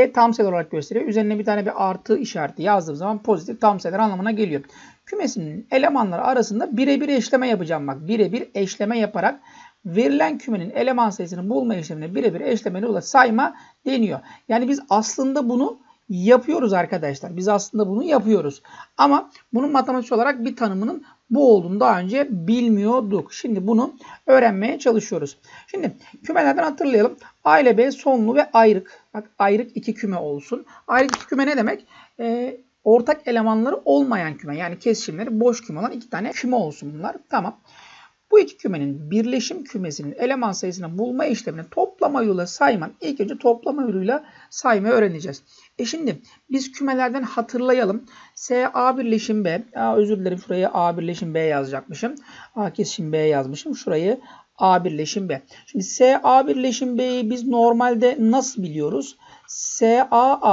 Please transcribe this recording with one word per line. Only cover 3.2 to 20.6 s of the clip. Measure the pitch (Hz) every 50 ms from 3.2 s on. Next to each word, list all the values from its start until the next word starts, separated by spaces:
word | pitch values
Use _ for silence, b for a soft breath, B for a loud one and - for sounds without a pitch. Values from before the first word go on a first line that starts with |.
| 214
pozitif | - 208 160 165 220 226 226
tam | 233 208 202 180
sayılar | - 175 180 202
anlamına | 220 214 190 180 190 220
geliyor. | 226 202 214 180 147 139 143 B B B B B B B B
Kümesinin | - - 427 349 240 - 202 160 151 151 190 226 -
elemanları | 262 262 277 330 285 254 220 190 175 - -
arasında | 254 262 254 214 - 202 226 - 330 247
birebir | 214 269 277 277 - 294 294
eşleme | 285 247 220 - - 247 262 247
yapacağım. | 220 185 175 156 165 151 143
Bak, | 139 135 139 156 170
birebir | 226 220 196 170 190 247 - - -
eşleme | 202 196 190 - - 208 208 240 233
yaparak | 214 214 - 190 180 240 277 - B B B B B B B B -
verilen | 185 165 208 247 277 277 294 311 311 302 -
kümenin | - - 226 185 165 196
eleman | - - 233 262 254 240 233 214
sayısını | 185 - 180 165 180 175 180 202
bulma | 247 269 254 233 214
işlemine | 180 156 160 165 156 156 170 185
birebir | 269 254 208 160 175
eşlemeli | 294 277 240 208 - 202 180 185 214 240 208 180 -
sayma | - - 262 - 240 220 240 285 339 - B B B B B -
deniyor. | - 269 247 220 185 147 - B B B B B -
Yani | 214 240 254 247
biz | 277 277 - -
aslında | 196 214 220 - - - 262 269 269 294 254 233
bunu | 247 240 285 427 466 - b b b b _ -
yapıyoruz | 190 180 180 214 247 247 247 - 311 339 254 208 190
arkadaşlar. | 180 170 - 196 175 156 143 139 - - 175 170
Biz | 175 185 208
aslında | 208 196 196 - - 214 208 185
bunu | 196 226 330
yapıyoruz. | 339 294 240 190 220 214 185 151 143 139 - B B B B B B B
Ama | - 269 285 277 - - - b b b - -
bunun | 233 277 294 285
matematik | 269 247 262 254 254 233 - 262
olarak | 220 240 285 277 247 226
bir | 269 269
tanımının | -